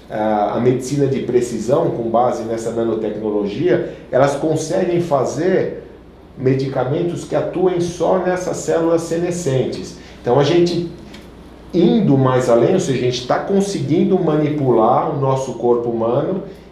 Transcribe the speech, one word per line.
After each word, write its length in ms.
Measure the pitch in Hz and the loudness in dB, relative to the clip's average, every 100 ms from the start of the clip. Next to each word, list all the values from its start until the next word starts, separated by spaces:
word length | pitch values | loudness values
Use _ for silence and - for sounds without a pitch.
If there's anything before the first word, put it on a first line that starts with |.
| - | -10
a, 460 | 110 107 104 104 113 | -4 0 0 0 2
a 40 | |
medicina 480 | 123 127 - 143 135 | 2 0 -2 0 0
de 140 | - | 0
precisão, 680 | - 120 117 110 107 147 147 | 0 0 0 -4 0 2 2
com 180 | - 113 | -2 0
base 340 | 113 123 113 | 2 2 0
nessa 280 | 113 113 117 | -4 -4 -4
nanotecnologia, 1200 | 113 117 107 107 104 107 104 98 117 170 - - - - | -2 0 0 -2 -4 -2 -2 -2 0 2 2 0 -10 -2
elas 240 | 123 139 - | 2 2 2
conseguem 640 | 160 156 - 190 175 170 | -2 -2 -2 -2 0 0
fazer 840 | - 139 120 131 175 185 - - - - - - - - | 0 0 0 -2 0 0 -2 -6 -14 -20 -20 -20 -20 -4
medicamentos 840 | 127 135 135 131 127 156 170 156 | 0 2 0 -2 -2 -2 -2 -4
que 120 | - 147 | -4 -4
atuem 440 | - 156 185 180 | -2 0 0 2
só 380 | 170 - 165 190 | -2 -2 0 0
nessas 400 | 180 180 160 147 | 0 -2 -4 -6
células 460 | - 160 165 165 | -2 0 2 0
senescentes. 960 | 165 165 175 - 139 131 110 - 95 - - - | 0 -4 -2 -2 0 0 0 -4 -10 -14 -18 -8
Então, 180 | - 127 | 2 2
a 40 | |
gente 460 | 156 175 175 175 170 - - - - - - - - | 4 4 2 0 -6 -10 -18 -20 -20 -20 -20 -20 -6
indo 440 | 175 190 240 156 135 | 2 4 4 4 4
mais 320 | 131 127 123 | 4 2 4
além, 240 | 117 147 | 4 4
ou 60 | 190 | 2
seja, 200 | 175 120 | 0 0
a 40 | |
gente 240 | 123 - - | 0 -2 -2
tá 120 | 143 | -4
conseguindo 800 | - 196 190 160 131 160 196 185 | 0 0 0 -2 0 2 2 2
manipular 960 | 156 151 147 147 131 113 110 135 165 143 | 2 0 0 0 2 4 4 2 0 -2
o 40 | |
nosso 340 | 135 131 131 | -2 -2 -4
corpo 360 | 120 120 120 120 | -2 0 0 0
humano 540 | 113 113 127 160 190 - - - | -2 0 0 -2 -4 -8 -16 -20